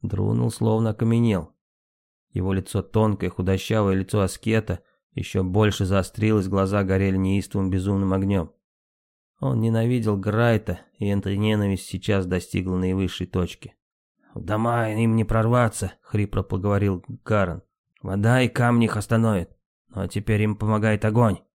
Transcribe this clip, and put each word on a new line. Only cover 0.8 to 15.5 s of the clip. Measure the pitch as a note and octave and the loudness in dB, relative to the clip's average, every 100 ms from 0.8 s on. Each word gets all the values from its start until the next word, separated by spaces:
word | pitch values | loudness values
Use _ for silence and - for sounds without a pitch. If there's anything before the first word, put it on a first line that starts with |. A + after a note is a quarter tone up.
| A2+ | 0
окаменел. | G#2+ A2+ A#2 A#2 G2 D#2+ _ _ _ _ _ _ _ _ | -2 0 2 2 0 -4 _ _ _ _ _ _ _ _
Его | - F#2 | -6 -2
лицо, | F#2+ F#2+ G#2 | -2 -2 -4
тонкое, | F#2 A2 A2 G2 F#2 | -2 0 2 0 -4
худощавое | - F#2 F#2+ - A2 G2+ | -4 -2 -2 0 0 2
лицо | F#2+ F#2+ G#2+ | 0 0 0
аскета, | F#2+ - - A2 G#2+ G2 _ _ _ | -2 -2 -2 -2 0 -8 _ _ _
еще | - - G2 | -10 -6 -2
больше | F#2 F#2 G#2+ G2 | 0 4 4 2
заострилось, | F#2+ G2 F2 - G#2+ G#2+ F#2+ | 0 0 0 0 2 2 2
глаза | G2 F#2+ G2+ | 0 2 0
горели | G2 F#2+ G2 F#2+ | 0 2 2 2
неистовым | F#2+ G2 F#2+ G2+ F#2+ | 0 0 -2 -4 -2
безумным | F#2 F#2 G2 G2 | -2 0 0 0
огнем. | F#2+ G2 G2 D#2+ _ _ _ _ _ _ _ _ _ | 0 0 0 -2 _ _ _ _ _ _ _ _ _
Он | C3+ B2+ | -2 0
ненавидел | A2+ A2+ A2+ B2 A2 G2+ | 0 0 0 0 0 -2
Грайта, | G2+ G#2+ A#2 A2+ - F2+ - _ | 0 2 2 2 0 -10 -10 _
и | G2+ | -2
эта | G2+ G2 G2 | -2 -2 -2
ненависть | G#2+ G#2+ G2+ F#2+ - | 0 2 2 -2 -4
сейчас | F#2+ - G2+ F2+ | -10 -2 0 0
достигла | F2+ - G2 F#2 F#2 | -4 -2 -4 -2 -2
наивысшей | F#2 F#2 F#2 - F2+ | 0 0 -2 -4 -6
точки. | F#2 F2 - - _ _ _ _ _ _ | -4 -4 -6 -20 _ _ _ _ _ _
"В | - | -14
дома | G2 G#2+ A#2 A#2+ A2+ | -6 -2 0 0 -2
им | G#2+ A2+ A2+ | 0 2 2
не | |
прорваться", — | G#2+ A2+ A2+ | 2 0 2